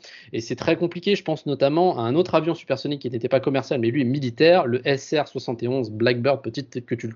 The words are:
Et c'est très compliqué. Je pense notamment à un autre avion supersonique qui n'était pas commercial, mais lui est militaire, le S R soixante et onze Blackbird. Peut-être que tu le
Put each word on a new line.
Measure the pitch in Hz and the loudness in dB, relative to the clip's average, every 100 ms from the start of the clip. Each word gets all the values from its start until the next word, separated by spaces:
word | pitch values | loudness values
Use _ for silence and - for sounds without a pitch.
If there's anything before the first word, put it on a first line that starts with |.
| - - - | -14 -20 -10
Et | 110 | -8
c'est | - 123 | -6 -2
très | - 170 | 0 0
compliqué. | 170 175 202 | 0 -2 -2
Je | 196 | 0
pense | - 151 147 | -2 -4 -4
notamment | 135 139 160 185 123 | 0 2 4 2 2
à | |
un | 117 | 0
autre | 151 180 | 0 2
avion | 160 160 | 2 2
supersonique | 156 - 131 143 143 | -2 -4 -4 -4 -6
qui | 123 | -6
n'était | 123 123 | -4 0
pas | 135 | 0
commercial, | 135 135 131 143 | 2 0 0 0
mais | 113 | 0
lui | 143 | 2
est | |
militaire, | 120 147 127 117 160 180 131 | 0 0 -2 4 6 6 4
le | 123 143 | 0 0
S | 139 - 156 | -2 0 -2
R | - | -2
soixante | - - 113 | -6 -6 -4
et | 120 | -2
onze | 131 107 | -2 -4
Blackbird. | 107 120 120 131 - | 0 0 2 2 0
Peut-être | 117 139 127 127 | -4 -10 -10 -10
que | - | -6
tu | 117 | -6
le | 113 | -6